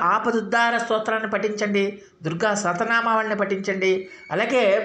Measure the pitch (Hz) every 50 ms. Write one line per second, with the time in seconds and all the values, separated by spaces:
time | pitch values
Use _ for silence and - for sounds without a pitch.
0 | 180 175 196 220 220 240 220 226 208 190 233 233 233 233 233 233 233 - 226 220
1 | 214 226 220 220 220 208 214 196 208 214 208 208 214 202 202 202 196 202 202 -
2 | - - _ - 160 156 160 170 226 214 202 202 - 175 175 175 226 220 233 233
3 | 226 233 226 220 220 214 214 202 202 190 202 190 196 202 190 190 185 190 190 190
4 | 185 - - - - - 147 180 220 233 269 254 226 196 190 220 208